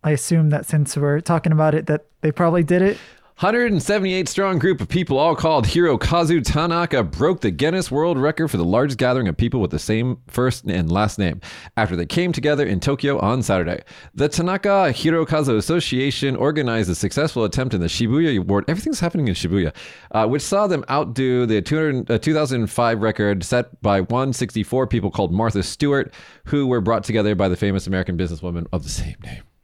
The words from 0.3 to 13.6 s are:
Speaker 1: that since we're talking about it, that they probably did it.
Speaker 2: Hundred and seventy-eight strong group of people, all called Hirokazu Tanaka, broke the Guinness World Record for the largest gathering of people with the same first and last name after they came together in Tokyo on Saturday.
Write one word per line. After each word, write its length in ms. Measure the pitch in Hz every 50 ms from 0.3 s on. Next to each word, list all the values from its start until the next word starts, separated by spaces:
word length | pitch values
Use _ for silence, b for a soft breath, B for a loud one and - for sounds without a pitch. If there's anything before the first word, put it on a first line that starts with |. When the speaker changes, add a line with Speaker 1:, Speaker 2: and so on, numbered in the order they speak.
| 175 165 156 151
Speaker 1:
that 160 | 147 147 -
since 280 | - - 151 147 - -
we're 260 | 147 143 143 143 151
talking 320 | 170 - 175 160 - 175 160
about 220 | 151 156 156 147
it, 120 | 160 156
that 180 | - 151 151 - _ _ _
they 120 | - 156 151
probably 300 | - 180 165 165 180 170
did 200 | 147 175 180 185
it. 160 | 196 208 B B B B B B B B
Speaker 2:
Hundred 360 | - - 190 220 240 240 240 208
and 100 | 165 127
seventy-eight 460 | - 202 208 190 190 185 185 180 -
strong 300 | - - 196 196 185 165
group 240 | 123 190 185 143 101
of 60 | -
people, 260 | - 180 180 - 139
all 180 | 135 147 170 160
called 300 | - - 165 160 143 113
Hirokazu 800 | - - 165 175 165 135 110 - - 165 175 170 151 170 165 120
Tanaka, 580 | - - 151 160 175 165 170 175 165 - 131 107
broke 380 | 80 - 78 120 160 185 -
the 100 | - 110
Guinness 400 | 87 73 139 156 170 190 175 -
World 280 | 127 143 160 175 170 131
Record 300 | 131 151 156 - 160 151
for 100 | - 98
the 80 | 85
largest 320 | 85 95 117 135 147 131 110
gathering 300 | 131 123 123 131 120 95
of 80 | 76 -
people 240 | 120 120 - 127 101
with 80 | 80
the 80 | - -
same 420 | - - 110 110 120 127 123 - -
first 380 | - - - 123 127 123 - -
and 260 | - 90 90 85 80 85
last 260 | 95 107 107 - -
name 220 | 101 87 - 95 B B B B B B B -
after 180 | 110 101 90
they 80 | 85 85
came 280 | 78 - 170 175 180 156
together 340 | - 131 147 147 135 147
in 140 | - 202 -
Tokyo 380 | - - 139 - - 139 139 -
on 220 | - 101 120 131 113
Saturday. 400 | - 101 92